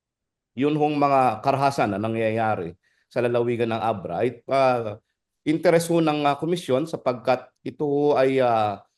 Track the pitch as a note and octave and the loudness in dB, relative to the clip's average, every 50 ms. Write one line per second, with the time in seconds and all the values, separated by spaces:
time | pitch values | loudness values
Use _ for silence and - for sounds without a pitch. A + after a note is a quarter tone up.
0 | _ _ _ _ _ _ _ _ _ _ - A#2 C3+ D3 D#3 D3 D3 D3+ D3+ C#3+ | _ _ _ _ _ _ _ _ _ _ -6 -2 -2 0 0 0 0 0 0 2
1 | C#3+ C#3 C#3 C3+ B2+ B2 A2 A2 - C#3 C3+ C3 C#3 C#3 C3+ - C3 G#2+ G2 G2 | 2 2 4 4 2 2 0 0 0 0 0 2 2 0 2 0 0 0 0 -2
2 | A2 A2+ A2+ A2+ A2+ A2 A2 A2+ A2+ A2 G#2 F#2+ F2 E2+ F2 - _ _ _ _ | -4 -4 -2 -2 -2 -2 0 0 0 -2 -2 -2 -6 -8 -10 -14 _ _ _ _
3 | _ _ - B2 A#2+ A#2+ A#2+ A#2+ A#2+ A#2+ A#2+ A2+ A#2+ A2+ A2+ A2 F#2+ A2+ A2+ G2 | _ _ -4 -2 -2 0 0 0 0 0 0 -2 -2 -2 -2 -2 -2 -2 -4 -4
4 | E2+ E2+ E2+ F#2 A#2 B2+ A#2+ - _ - C3 C3+ C3+ B2+ B2 A#2+ A#2 A2 G#2+ - | -6 -6 -4 -2 -2 -2 -4 -6 _ -2 0 2 2 2 2 0 -2 -6 -10 -12
5 | _ _ _ _ _ _ _ _ - D3 D#3 E3 E3 F3+ E3 E3 E3 E3+ E3+ E3+ | _ _ _ _ _ _ _ _ -4 -2 -2 0 2 4 4 4 2 2 0 2
6 | E3 D3+ D3+ D3+ C#3+ C#3+ C#3 C#3 D#3+ D#3+ F3+ E3+ - - B2+ C3 D#3+ E3 - - | 2 2 0 0 0 0 0 0 -2 -4 -4 -4 -2 0 0 0 -2 -4 -8 -6
7 | - C3 B2 A#2 - C3 B2+ B2 - - _ _ - C3+ - - D3+ C#3+ C#3+ C#3+ | -4 -4 -4 -2 0 0 0 0 -2 -8 _ _ -14 -12 -8 -6 -4 -2 0 0
8 | D3 D3 C#3+ B2 C3+ C3+ C3 C3 B2+ A#2+ A#2 A2 G#2+ G#2 G2 G2 - _ _ | 2 2 2 4 2 2 4 2 2 2 2 2 0 0 -2 -6 -12 _ _